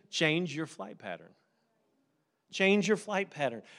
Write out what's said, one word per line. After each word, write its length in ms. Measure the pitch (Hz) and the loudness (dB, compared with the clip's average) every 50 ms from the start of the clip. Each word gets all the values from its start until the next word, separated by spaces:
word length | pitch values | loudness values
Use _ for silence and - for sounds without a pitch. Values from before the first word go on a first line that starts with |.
| - _ | -16 _
change 460 | - - 170 156 156 170 180 165 139 | -2 0 2 2 2 2 0 -2 -4
your 120 | 151 160 | -6 -8
flight 320 | - - - 196 202 - 170 | -8 -10 -12 -14 -14 -14 -14
pattern. 300 | - 101 87 82 85 90 92 _ _ _ _ _ _ _ _ _ _ _ _ _ _ _ _ _ _ _ _ _ _ _ | -12 -10 -10 -10 -12 -18 -20 _ _ _ _ _ _ _ _ _ _ _ _ _ _ _ _ _ _ _ _ _ _ _
Change 380 | - - 196 196 202 208 180 190 | -2 2 4 4 6 4 4 2
your 80 | 214 | 0
flight 340 | 208 - - 208 190 196 - | 0 0 -2 -2 -2 -2 -4
pattern. 320 | - 143 143 127 117 110 - - - | -4 -2 -2 -2 -2 -4 -10 -14 -20